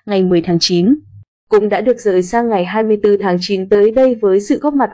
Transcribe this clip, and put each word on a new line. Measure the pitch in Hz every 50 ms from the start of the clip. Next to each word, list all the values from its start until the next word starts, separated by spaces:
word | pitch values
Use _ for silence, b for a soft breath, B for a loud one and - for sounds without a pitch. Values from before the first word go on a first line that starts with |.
| B
ngày | - 202 190 190
mười | 180 180 170
tháng | 165 185 170 165
chín. | - - 180 175 175 220 285 302 - - - - - _ _ _ _ _
Cũng | 220 208 208 208
đã | 208 175
được | 214 254 233 240
rời | - 208 185 185 180
sang | 180 - 233 240 233
ngày | 220 190 180
hai | 175 202 214 220
mươi | 214 214 208 202
tư | 208 202 196
tháng | 190 196 180 180
chín | 180 190 202 185 190 196
tới | 208 202 202 220
đây | 220 262 262 262 247
với | 220 214 196 190 202
sự | 202 - 285 -
góp | - 302 285
mặt | 277 240 208